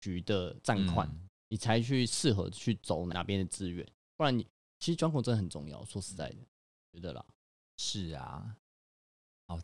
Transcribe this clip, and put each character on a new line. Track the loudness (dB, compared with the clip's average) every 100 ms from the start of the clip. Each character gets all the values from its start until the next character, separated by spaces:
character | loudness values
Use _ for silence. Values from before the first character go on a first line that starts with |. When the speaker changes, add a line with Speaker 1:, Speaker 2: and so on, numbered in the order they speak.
Speaker 1:
局 | -4 -2
的 | 0 0 0 -2
战 | 0 2 4
况， | 2 0
Speaker 2:
嗯。 | -4 -12 _ -6
Speaker 1:
你 | -2
才 | 4 4
去 | 4 2 2
适 | 2 4
合 | 4 2
去 | -2 0 0
走 | 0 0 0
哪 | -2
边 | 0 0
的 | 0
资 | -2 -4
源。 | -4 -8 -14 _ 0
不 |
然 | 2 2
你， | 0 _ _ -6
其 | -2
实 | 2
jungle | 2 2
真 | 4
的 | 2
很 | 2
重 | -4 -10
要， | -10
说 | -8 -8
实 | -6
在 | -6 -8
的， | -8 -18 _ _ _ _
觉 | -12
得 | -10
啦。 | -10 -12 _ _ _ _ -8
Speaker 2:
是 | -4 -4 -4
啊。 | -6 -8 -8 -10 -12 _ _ _ _ _ _ _ _ -8
哦， | -6